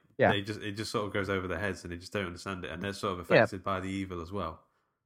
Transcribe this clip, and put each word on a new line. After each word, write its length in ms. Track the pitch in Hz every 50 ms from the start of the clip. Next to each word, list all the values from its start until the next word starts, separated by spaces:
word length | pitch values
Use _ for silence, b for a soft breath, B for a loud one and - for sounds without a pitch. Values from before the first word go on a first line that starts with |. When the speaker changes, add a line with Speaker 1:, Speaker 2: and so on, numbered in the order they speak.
| _ _ _
Speaker 1:
Yeah. 160 | - 123 98
Speaker 2:
they 80 | 104 101
just, 220 | 101 107 104 98
it 100 | - 107
just 180 | 101 107 107 -
sort 160 | - 117 104
of 60 | 98
goes 160 | 90 104 95 98
over 180 | 98 95 92 90
their 100 | 87 82
heads, 240 | 104 98 90 - -
and 80 | 87
they 60 | 87 87
just 160 | 92 - -
don't 100 | 104 98
understand 400 | 87 90 82 - 98 95 90 85
it, 60 | 64
and 120 | 76 87
they're 120 | 95 101 98
sort 260 | - - 104 92 90
of 80 | 87 -
Speaker 1:
Yeah. 80 | 113 135
Speaker 2:
affected 200 | 113 - 104 95
by 180 | - 101 95 92
the 80 | 92 95
evil 320 | 95 98 95 92 90 87
as 100 | 80 82
well. 300 | 101 101 85 80 82 - - _ _ _ _ _ _ _ _